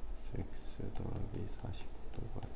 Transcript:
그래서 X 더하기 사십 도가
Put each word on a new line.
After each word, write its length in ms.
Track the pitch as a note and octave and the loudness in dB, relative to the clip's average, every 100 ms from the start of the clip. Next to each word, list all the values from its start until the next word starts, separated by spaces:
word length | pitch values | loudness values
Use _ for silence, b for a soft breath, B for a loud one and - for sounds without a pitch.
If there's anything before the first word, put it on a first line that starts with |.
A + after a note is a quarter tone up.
| - - - | 2 0 0
그래서 160 | - - | 0 0
X 440 | - - - - | 0 -2 0 2
더하기 540 | - F#2+ F2+ F#2 F#2+ F#2 - | 2 2 2 0 0 0 0
사십 280 | - - - - - | 0 0 0 0 0
도가 360 | - B2 A#2 - | 0 0 0 -2